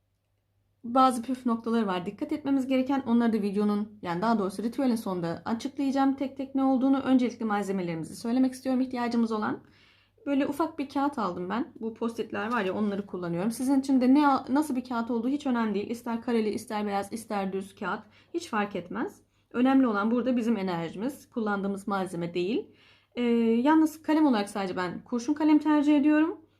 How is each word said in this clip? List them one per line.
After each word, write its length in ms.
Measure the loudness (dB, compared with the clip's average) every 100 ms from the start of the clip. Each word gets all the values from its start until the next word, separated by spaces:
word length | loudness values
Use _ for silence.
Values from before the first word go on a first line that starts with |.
| _ _ _ _ _ _ _ _
bazı 380 | -2 4 4 2
püf 240 | -4 -4 -2
noktaları 400 | -2 0 0 0
var, 200 | -2 -4
dikkat 260 | -6 -6
etmemiz 340 | -4 0 0 2
gereken. 360 | 0 2 0 2
Onları 260 | 2 4
da 100 | 2
videonun, 560 | 0 0 0 0 -4 -8
yani 200 | -6 -2
daha 160 | 0 2
doğrusu 240 | 0 -2
ritüelin 340 | -6 -2 0 0
sonunda 460 | -2 -4 -4 -6
açıklayacağım 720 | -6 -6 -6 -4 -2 2 0
tek 220 | 0 -6 -6
tek 180 | -6
ne 100 | -2
olduğunu. 360 | 2 2 2 2
Öncelikle 440 | 4 2 2 -2
malzemelerimizi 720 | -2 -2 -2 -2 -2 -4 -8 -8
söylemek 360 | -2 2 2
istiyorum, 280 | 0 -2 -2
ihtiyacımız 520 | -2 -2 -2 0 0
olan. 280 | 0 -4 -6 -10 _ _ _ _ _ -2
Böyle 200 | 0 0
ufak 320 | -2 -4 -4
bir 100 | -6
kağıt 300 | -2 -2 -2
aldım 320 | -4 -4 -4
ben. 220 | -4 -6 -8
Bu 140 | -10
post-itler 580 | -4 -6 -4 -6 -4 -2
var 120 | -2
ya, 100 | -2
onları 320 | -2 -2 -2 -6
kullanıyorum. 440 | -6 -4 -2 -2
Sizin 300 | -2 0 0
için 200 | 2 2
de 140 | 6
ne, 120 | 6 6 2 0
nasıl 280 | 0 0 -4
bir 80 |
kağıt 260 | -4 -6 -2
olduğu 180 | -2 -2
hiç 180 | -2 -2
önemli 280 | 0 0
değil. 160 | -2 -4
İster 320 | -8 -6 -6
kareli, 280 | -2 0 0
ister 360 | -4 -6 -4 -2
beyaz, 260 | -2 -4
ister 400 | -10 -6 -4 -2
düz 220 | -4 -8
kağıt. 280 | -8 -6 -6 -10 _ _
Hiç 140 | -8 -4
fark 280 | -2 -2 -4
etmez. 540 | -8 -6 -6 -8 _ _ _
Önemli 340 | 0 4 6 4
olan 240 | 2 2
burada 260 | 0 2 0
bizim 200 | 2 0
enerjimiz, 720 | 0 -2 -4 -6 -6 -8 -10
kullandığımız 580 | -6 -2 -2 -2 -4 -4
malzeme 460 | -4 -4 -4 -4
değil. 320 | -2 -2 -2 -6 _ _ _ _
Ee, 80 | -4 2 2 4 4
yalnız 400 | 6 6 4 0
kalem 240 | 0 4 4
olarak 240 | 4 0
sadece 260 | -4 -4 -4
ben 280 | -4 -6
kurşun 300 | -6 -6 -2
kalem 240 | 0 4 4
tercih 380 | 6 4 6 4
ediyorum. 440 | 6 4 2 -2 -14 _